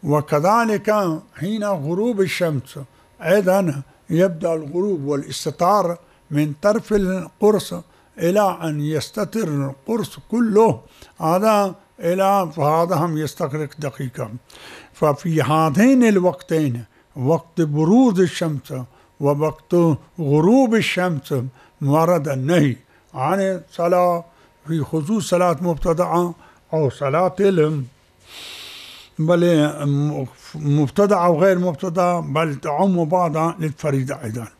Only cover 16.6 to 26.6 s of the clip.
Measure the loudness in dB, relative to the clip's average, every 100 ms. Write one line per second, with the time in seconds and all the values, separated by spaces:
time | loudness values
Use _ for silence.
16.6 | 0 -4 -10 _ _ -6 0 0 -2 -2
17.6 | -2 0 4 6 4 4 0 0 -4 -4
18.6 | -8 -12 -12 _ _ _ 0 0 -2 -4
19.6 | _ 2 2 0 -6 -8 0 2 4 4
20.6 | 4 2 0 -2 -2 -4 -4 -6 -6 -12
21.6 | _ _ 0 2 2 0 0 -4 0 2
22.6 | 2 -2 _ _ _ -6 -2 0 -2 -4
23.6 | -10 -4 0 2 2 0 -6 _ _ _
24.6 | -6 -4 -2 -4 -2 -4 0 2 2 0
25.6 | -2 -2 -2 0 0 0 0 -4 -18 _